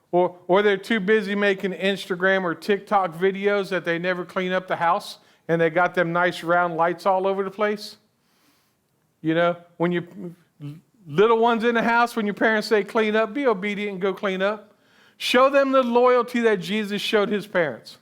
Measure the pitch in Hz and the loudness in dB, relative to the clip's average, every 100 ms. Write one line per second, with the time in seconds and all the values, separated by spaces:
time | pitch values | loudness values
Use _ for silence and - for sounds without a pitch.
0 | _ 175 180 175 - 185 208 196 - 226 | _ 0 0 -2 0 2 2 0 -2 -2
1 | 185 220 196 202 202 196 196 170 190 190 | 2 0 0 0 0 0 -4 -4 -4 -4
2 | - 180 190 190 175 160 - 202 202 202 | -6 -2 0 2 0 -4 -2 -2 0 0
3 | 185 160 190 190 202 202 180 180 170 170 | 0 0 -2 0 0 0 -2 -4 -2 -2
4 | 180 180 175 190 185 185 185 165 170 196 | -2 -4 -6 -6 -2 -2 -2 -2 0 0
5 | - - _ _ - 165 165 160 180 180 | -4 -18 _ _ -2 0 2 2 0 0
6 | 170 170 180 170 160 175 175 160 170 175 | 0 0 0 -2 0 2 2 0 -2 0
7 | 202 190 190 196 190 196 208 208 - - | 0 0 0 -2 -4 -4 -4 -4 -10 -20
8 | _ _ _ _ _ _ _ _ _ _ | _ _ _ _ _ _ _ _ _ _
9 | _ _ 156 160 170 170 - - 170 175 | _ _ -2 2 2 0 -8 -4 -2 -2
10 | 175 196 180 170 _ - 147 160 _ _ | -6 -12 -16 -16 _ -18 -16 -16 _ _
11 | 175 147 220 226 233 233 233 233 220 233 | -4 2 4 4 4 2 0 0 2 2
12 | 240 - 208 196 240 214 214 214 196 233 | 2 0 -4 0 0 0 2 0 0 0
13 | 214 214 220 214 269 202 208 202 208 190 | 0 0 0 0 0 0 -2 -4 -6 -4
14 | 196 185 202 185 196 214 - _ _ _ | -4 -4 -4 -2 -2 -4 -12 _ _ _
15 | _ - - 247 269 277 277 269 240 240 | _ -10 0 4 4 4 2 2 2 4
16 | 247 247 240 240 226 202 170 214 202 208 | 4 4 0 0 0 0 -2 -6 -4 -6
17 | - 214 196 208 - 185 151 117 - - | -2 0 0 -2 -4 -2 -2 -4 -16 -20